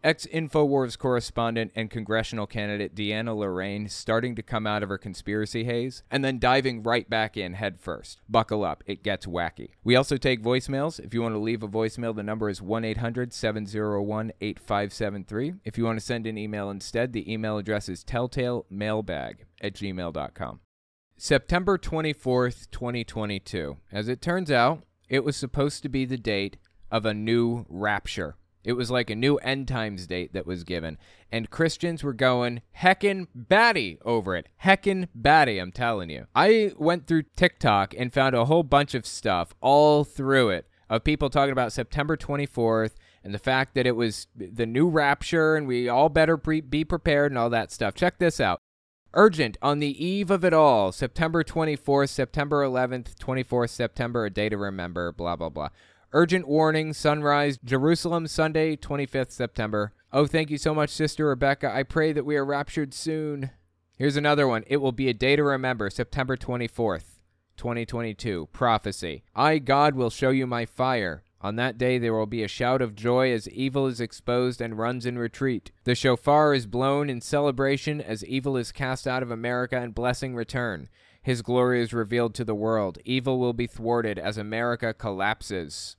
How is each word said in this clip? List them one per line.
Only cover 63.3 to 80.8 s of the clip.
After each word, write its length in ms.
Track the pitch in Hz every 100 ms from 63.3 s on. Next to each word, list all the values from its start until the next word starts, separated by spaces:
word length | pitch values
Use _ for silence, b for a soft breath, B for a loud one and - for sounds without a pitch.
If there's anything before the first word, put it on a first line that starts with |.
| 143 131 _ _ _ _ _
Here's 200 | 139 143
another 320 | 147 147 135
one. 160 | 113 110
"It 120 | 143
will 120 | 135
be 180 | 120 131
a 60 |
day 220 | 113 127 143
to 80 |
remember, 440 | 143 135 131 120 101
September 480 | - - - 131 127
twenty-fourth, 840 | - 123 117 - 113 87 - - _ _ _ -
twenty 300 | 120 120 113
twenty-two. 640 | 120 113 104 120 90 76
Prophecy. 680 | - 123 110 107 - 87 71 _ -
I, 220 | 143 156
God, 360 | 127 139 147
will 160 | 135 120
show 200 | - 135
you 180 | 135 127
my 180 | 120 117
fire. 560 | - 127 123 92 76 _ _
On 140 | 98
that 240 | 110 127 117
day 180 | 127 127
there 160 | 117
will 140 | 110 107
be 160 | 117
a 60 | 104
shout 340 | - 123 131
of 140 | 120 104
joy 340 | 120 127 131
as 180 | 117 107
evil 380 | 110 131 139 135
is 140 | 120
exposed 600 | 117 - - 123 127 120
and 160 | 117 110
runs 300 | 117 127 123
in 100 | 120
retreat. 540 | 117 - 135 117 - _
The 100 | -
shofar 600 | 123 131 123 - 147 151
is 120 | 139 107
blown 420 | 120 135 143 147
in 120 | 120
celebration 800 | - 147 147 127 135 139 - 147
as 240 | 101 110
evil 320 | 101 131 135 123
is 160 | 117
cast 340 | - 131 131 139
out 160 | 127
of 80 | 123
America 480 | 113 120 123 123 127
and 160 | 120
blessing 400 | 110 123 123 131
return. 540 | 120 113 131 120 87